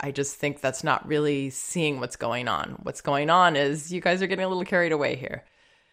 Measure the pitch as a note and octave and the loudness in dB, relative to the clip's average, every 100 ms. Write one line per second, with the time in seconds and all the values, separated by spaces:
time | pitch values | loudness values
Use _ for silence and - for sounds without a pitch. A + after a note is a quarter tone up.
0 | C#3+ C#3 C#3 - D3 C#3 C3+ - D#3 C3+ | -6 -4 -4 -4 -4 -2 -2 -2 0 0
1 | - D3 D3+ C#3+ C3+ C3 - F3+ D3+ C3+ | 0 0 2 0 -2 -6 -6 -2 0 -2
2 | B2 - A#2 A#2+ A#2+ F2 - - - - | -6 -4 -4 -2 0 -2 -2 -8 -10 -6
3 | - C#3+ D3 F3 F3+ D3 C#3+ D3+ D3 F3+ | -2 0 4 6 6 6 2 0 -4 -2
4 | F3 F3+ F#3+ F#3 F#3 F#3 F#3 F3+ E3+ D#3 | 0 2 0 -2 -2 -2 0 2 2 2
5 | C3 B2+ - - - _ _ _ _ | 0 -2 -6 -12 -14 _ _ _ _